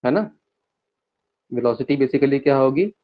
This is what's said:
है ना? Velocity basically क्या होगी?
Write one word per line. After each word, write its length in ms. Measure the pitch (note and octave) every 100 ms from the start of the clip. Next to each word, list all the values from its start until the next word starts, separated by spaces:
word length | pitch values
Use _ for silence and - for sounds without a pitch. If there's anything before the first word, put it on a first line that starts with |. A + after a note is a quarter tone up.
| B2+
है 60 |
ना? 200 | E3 G#3+ _ _ _ _ _ _ _ _ _ _ _ _
Velocity 440 | A#2+ A#2+ A#2 C3 C#3+
basically 460 | C3 C#3+ C#3 C#3
क्या 140 | C3+ C3+
होगी? 360 | C3+ C3+ G3+ -